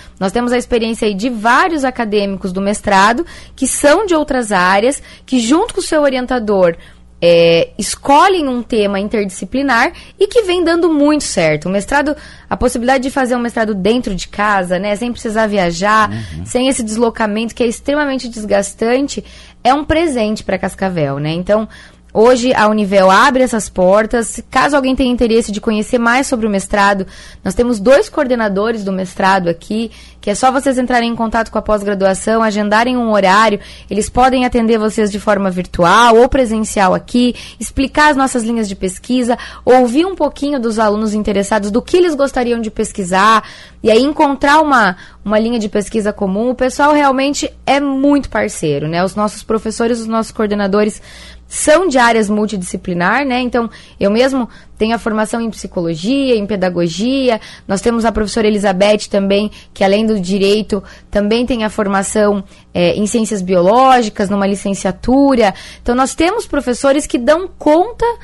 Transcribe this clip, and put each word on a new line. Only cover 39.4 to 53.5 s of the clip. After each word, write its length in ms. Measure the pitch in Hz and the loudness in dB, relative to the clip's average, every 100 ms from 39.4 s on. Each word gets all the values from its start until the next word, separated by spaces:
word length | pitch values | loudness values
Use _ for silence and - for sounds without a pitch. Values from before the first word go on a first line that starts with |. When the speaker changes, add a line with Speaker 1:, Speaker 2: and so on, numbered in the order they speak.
| - - - | -6 -4 2
Speaker 1:
ouvir 400 | 254 247 254 370 | 4 4 2 0
um 100 | 370 | 0
pouquinho 460 | 294 - 285 285 | -4 -4 -4 -2
dos 180 | 233 220 | -2 0
alunos 340 | 220 208 220 | 0 0 -2
interessados 580 | 214 214 196 196 220 202 | -2 -2 -2 0 -2 -2
do 100 | 214 | -4
que 160 | - 359 | 2 2
eles 180 | 359 285 | 2 2
gostariam 460 | 277 269 240 233 | -2 0 -2 -2
de 100 | 220 | -4
pesquisar, 720 | 220 214 - 180 185 208 220 - - - - | -6 -6 -6 -2 2 4 2 0 -14 -20 -4
e 100 | 220 | 2
aí 100 | 220 | 4
encontrar 600 | 277 302 285 269 285 302 | 2 2 0 2 2 4
uma, 340 | 302 262 202 185 - - 202 | 4 2 2 -2 -10 -12 -2
uma 120 | 214 | 0
linha 220 | 226 240 | 0 -2
de 80 | 208 | -2
pesquisa 460 | 208 196 220 208 | -4 -4 -4 -4
comum. 380 | 208 196 196 247 | -2 -2 -2 -2
O 40 | 254 | -2
pessoal 380 | 254 254 294 | -2 0 2
realmente 580 | 294 285 262 277 285 302 - - | 4 2 2 0 -2 -6 -6 0
é 160 | 277 | 0
muito 480 | 285 269 277 285 262 | 0 0 2 2 0
parceiro, 580 | 220 208 - 160 143 151 | -4 -4 -4 -4 -2 -2
né? 160 | 170 | -2
Os 120 | 185 196 | -2 -2
nossos 280 | 208 - | -4 -4
professores, 560 | - 220 220 214 233 233 | -4 -4 -4 -2 -2 -2
os 80 | 220 | -4
nossos 240 | 226 220 | -4 -4
coordenadores 720 | - 214 208 202 202 214 - - - - - - | -4 -2 -2 0 0 0 -2 -14 -20 -20 -20 -14
são 420 | - - 311 370 | -4 2 4 4
de 80 | 262 | 2
áreas 320 | 233 226 202 | 4 2 0
multidisciplinar, 960 | 208 214 202 180 190 185 175 175 240 285 | 0 -2 -4 -8 -8 -6 -2 0 0 0
né? 160 | 247 | -2
Então, 280 | 247 | -2